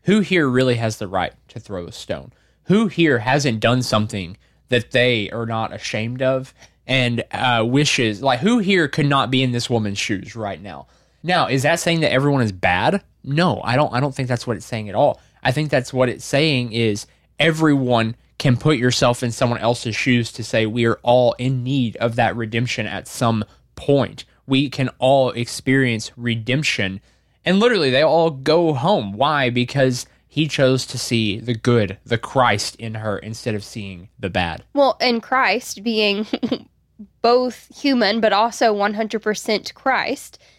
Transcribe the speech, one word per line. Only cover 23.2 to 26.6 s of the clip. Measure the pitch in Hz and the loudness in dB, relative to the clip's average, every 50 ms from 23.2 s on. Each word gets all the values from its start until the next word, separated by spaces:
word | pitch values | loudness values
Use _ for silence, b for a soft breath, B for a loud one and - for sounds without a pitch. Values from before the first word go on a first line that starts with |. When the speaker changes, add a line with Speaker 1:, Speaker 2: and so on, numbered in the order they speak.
| 127 117 117 107 107 b b b b _ _ | 0 2 2 0 -2 b b b b _ _
Speaker 1:
point. | - - - 143 139 117 - - - - - _ _ _ | -8 0 2 2 2 2 -2 -6 -12 -20 -20 _ _ _
We | - 135 131 147 131 | -2 0 0 0 -2
can | - - 131 120 - _ | -2 -4 -4 -4 -4 _
all | 123 131 143 135 131 123 | 2 4 4 4 2 2
experience | - 117 120 - - - - 131 135 135 131 123 117 107 - - - | 0 -4 -6 -8 -8 -6 -2 0 2 2 2 2 0 -2 -6 -10 -12
redemption. | 123 120 120 113 113 107 120 123 151 | -8 -4 -4 -4 -4 -2 -2 -2 -2